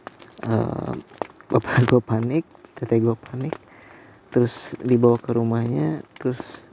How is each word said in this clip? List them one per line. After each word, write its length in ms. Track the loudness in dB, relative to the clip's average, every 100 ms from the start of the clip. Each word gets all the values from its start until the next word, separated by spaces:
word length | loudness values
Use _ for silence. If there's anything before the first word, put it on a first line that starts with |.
| -20 -20 -20 -12
Eh, 480 | -2 0 0 -4 -6 -8 -10 -12 -12 -12 -2
bapak 320 | -2 2 2
<laughs> 40 | 4
gua 160 | 4
panik, 400 | 2 -2 0 -2 -4 -14 -20 -12
teteh 240 | 0 2
gua 160 | 2 -2
panik. 400 | -6 -8 -8 -8 -12 -20 -20 -20 -20 -20 _
Terus 480 | 2 2 0 -12 -8
dibawa 320 | 0 4 6 4
ke 160 | 0
rumahnya, 720 | -2 0 0 0 0 -2 -4 -10 -6
terus 480 | -6 -4 -8 -12 -16